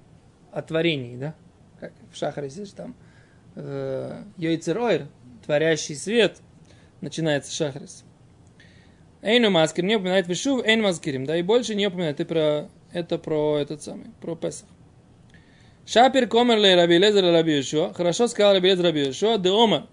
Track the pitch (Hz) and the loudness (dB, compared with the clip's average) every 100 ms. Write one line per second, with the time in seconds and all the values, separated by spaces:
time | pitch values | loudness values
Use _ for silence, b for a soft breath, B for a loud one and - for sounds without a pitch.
0 | _ - _ _ _ - 147 160 170 147 | _ -20 _ _ _ -12 -6 -2 0 -2
1 | 123 123 143 160 - _ - - - - | -6 -10 -12 -12 -20 _ -20 -20 -20 -20
2 | - - 151 147 143 151 202 - 208 - | -20 -10 -8 -8 -10 -12 -16 -14 -16 -16
3 | b b b b b - 143 139 135 131 | b b b b b -16 -10 -8 -6 -6
4 | 127 - - - 165 160 170 175 240 165 | -8 -12 -16 -8 -4 -2 -2 -2 0 -2
5 | 143 - - - - 147 160 156 - 143 | -4 -18 -20 -16 -2 0 2 0 -4 -10
6 | - 233 190 - - - - b b b | -4 0 0 -2 -20 -20 -20 b b b
7 | 151 - 160 143 - - 151 135 - - | -12 -4 -2 -2 -4 -6 -6 -6 -16 -20
8 | - _ _ _ - _ b b b b | -20 _ _ _ -20 _ b b b b
9 | b _ - 247 226 175 160 - 180 220 | b _ 0 2 4 4 2 0 0 0
10 | 180 190 175 170 277 262 214 226 208 170 | 0 0 0 -2 -2 0 2 2 2 -2
11 | 160 131 135 165 175 233 233 208 202 175 | -4 -6 -2 -2 2 0 0 -2 -2 -2
12 | 165 139 170 165 151 151 185 - _ 175 | -4 -4 -4 -2 0 0 -4 -16 _ -10
13 | 170 165 160 156 151 151 143 151 - 196 | -6 -6 -4 -2 -2 -2 -4 -8 -14 -16
14 | 196 - 170 165 170 - - - - _ | -18 -16 -12 -8 -8 -10 -18 -20 -20 _
15 | _ - - b b b b b - 214 | _ -20 -20 b b b b b -2 4
16 | 262 262 226 220 247 220 202 180 170 170 | 4 4 0 2 2 4 6 6 6 6
17 | 208 202 180 165 160 147 127 151 208 196 | 4 4 4 4 4 0 0 -2 -2 -2
18 | 175 170 240 - 202 196 180 185 175 156 | -2 0 0 2 4 4 4 2 2 2
19 | 139 131 208 226 180 202 233 151 - | -2 0 0 0 2 4 4 2 -2